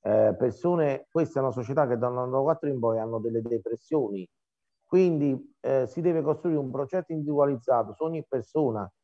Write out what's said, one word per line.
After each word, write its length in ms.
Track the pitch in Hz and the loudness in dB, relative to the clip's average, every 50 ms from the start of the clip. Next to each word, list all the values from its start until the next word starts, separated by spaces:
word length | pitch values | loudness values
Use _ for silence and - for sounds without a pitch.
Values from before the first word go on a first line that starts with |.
eh, 340 | _ 101 104 110 107 107 95 | _ 2 2 4 4 4 2
persone, 680 | - 123 127 107 - - 170 180 170 160 143 135 135 - _ _ | 2 0 -2 -2 -2 -2 0 2 2 2 0 0 -2 -6 _ _
questa 260 | 165 165 156 - 139 | -2 -2 0 0 -2
è 40 | 135 | -2
una 100 | 135 120 | -2 -2
società 340 | 127 120 110 139 151 147 | -4 -6 -2 0 0 2
che 100 | 127 123 | 2 2
dal 160 | 113 117 123 123 | 0 0 -2 -2
novantaquattro 560 | 123 127 127 127 135 135 147 160 156 - 147 | -2 -4 -2 0 0 2 2 0 0 -2 -4
in 120 | 139 127 | -2 0
poi 180 | 117 117 113 110 | 0 0 0 0
hanno 220 | 110 113 113 113 | -2 -4 -4 -4
delle 200 | 110 117 113 117 | -4 -2 -2 -2
depressioni, 880 | 113 117 120 113 113 117 117 113 _ _ 160 156 131 107 101 98 92 - _ _ _ _ _ _ _ _ _ _ _ | -2 -2 -4 -4 -4 -4 -8 -8 _ _ -2 -2 0 -2 -4 -8 -10 -12 _ _ _ _ _ _ _ _ _ _ _
quindi, 720 | _ - 180 190 180 165 151 143 147 135 131 - - _ _ | _ 4 4 4 4 4 2 2 0 0 -2 -4 -12 _ _
eh, 260 | _ - 135 135 127 | _ 0 0 2 0
si 140 | 120 - - | 0 -4 -2
deve 220 | 170 180 170 160 147 | 0 0 2 2 2
costruire 360 | 147 151 - - 175 160 151 | 0 -2 -2 0 -2 0 0
un 140 | 139 131 123 | -2 -4 -4
progetto 400 | 135 143 131 - 185 175 _ 165 | -6 -6 -4 -4 -6 -4 _ -6
individualizzato 800 | 160 147 143 151 143 143 143 139 123 117 - 131 120 113 107 104 | -6 -4 -2 2 2 2 2 2 -2 0 0 2 2 2 -2 -4
su 80 | _ 156 | _ -4
ogni 220 | 160 165 160 147 _ | -4 -4 -6 -6 _
persona 640 | - 131 117 _ _ 156 156 131 113 107 101 101 _ _ | -6 -6 -6 _ _ 0 0 0 0 -2 -6 -8 _ _